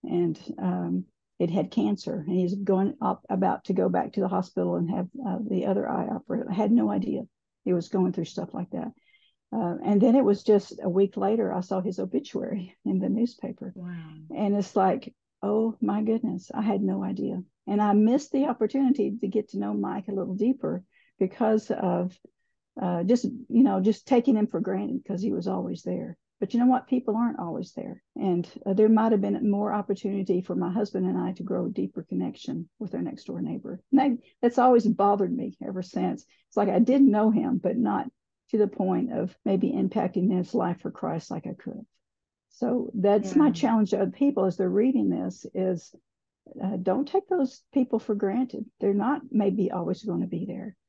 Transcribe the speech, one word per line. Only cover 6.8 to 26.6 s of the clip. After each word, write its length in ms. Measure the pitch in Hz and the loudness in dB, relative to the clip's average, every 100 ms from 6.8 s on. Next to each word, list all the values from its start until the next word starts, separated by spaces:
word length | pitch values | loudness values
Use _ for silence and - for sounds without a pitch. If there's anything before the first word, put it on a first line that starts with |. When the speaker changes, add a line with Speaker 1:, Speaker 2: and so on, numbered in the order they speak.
| 214 | 4
Speaker 1:
idea 320 | 202 180 - - _ _ _ | 0 -2 -4 -8 _ _ _
he 100 | - | -2
was 160 | 180 170 | -2 0
going 240 | 190 180 | 0 0
through 120 | 180 | 0
stuff 280 | 170 - 180 | -6 -6 -10
like 180 | 185 180 | -8 -8
that. 200 | - 165 - _ _ _ _ _ | -8 -10 -12 _ _ _ _ _
Uh, 260 | 220 180 170 | -4 -4 -4
and 160 | - 202 | 2 4
then 140 | 226 | 6
it 100 | 247 | 6
was 180 | 226 196 | 4 2
just 360 | - 208 196 - | 4 2 2 -6
a 60 | 190 | -2
week 280 | 180 196 202 | 2 2 2
later, 340 | 190 226 196 | 0 0 0
I 60 | 180 | -2
saw 200 | 180 190 | -2 -4
his 180 | 185 185 | -4 -4
obituary 760 | 190 - - - - 208 180 _ | -4 -4 -4 -8 -6 -6 -8 _
in 140 | 208 190 | -4 -2
the 100 | 190 | 0
newspaper. 640 | 202 240 - - - - | 0 -2 -4 -12 -10 -12
Speaker 2:
Wow. 200 | 185 175 175 160 156 156 - | -12 -14 -14 -16 -18 -14 -4
Speaker 1:
And 180 | 208 | -2
it's 220 | 202 196 - | 0 0 2
like, 380 | 190 - - _ _ _ | 2 2 -4 _ _ _
oh 320 | 196 214 226 220 | -2 0 0 -2
my 220 | 202 208 | -2 0
goodness, 480 | 214 226 226 185 185 | 0 0 -2 -6 -8
I 60 | - | -4
had 220 | 214 202 | -2 0
no 200 | 196 190 | 0 -2
idea. 400 | 190 190 - 180 180 _ - | -4 -4 -4 -6 -10 _ -4
And 140 | 202 | 0
I 140 | 208 | 4
missed 360 | 202 214 262 285 | 6 6 4 0
the 120 | 269 277 | -2 0
opportunity 720 | 240 214 269 269 285 202 214 | 0 0 2 2 2 0 -2
to 100 | - | -2
get 220 | 208 208 | -2 -4
to 80 | 196 | -6
know 140 | 202 | -4
Mike 360 | 208 202 190 196 | -2 -4 -4 -6
a 40 | |
little 220 | 196 180 | -6 -4
deeper 500 | 190 220 262 - 175 - _ _ _ | 0 0 0 -2 -4 -8 _ _ _
because 520 | 190 - 220 220 - | -4 0 2 2 0
of, 440 | - 185 175 180 - - _ _ _ _ - | -2 0 0 -2 -6 -20 _ _ _ _ -6
uh, 240 | 185 175 | -4 -2
just, 200 | 180 240 | 2 2
you 380 | - - - 226 | 0 -8 -2 4
know, 180 | 254 190 | 4 4
just 260 | 190 214 - | 2 0 2
taking 300 | 247 240 220 | 2 4 2
him 120 | 214 | 2
for 120 | - | -2
granted 420 | 170 190 202 254 - | -2 -4 -4 -8 -6
'cause 160 | 180 | -6
he 100 | 208 | -2
was 160 | 180 180 | -2 -2
always 340 | 190 180 175 | -4 -4 -8
there. 360 | - 180 165 170 _ _ | -6 -6 -8 -14 _ _
But 120 | 202 | -2
you 80 | 233 | 2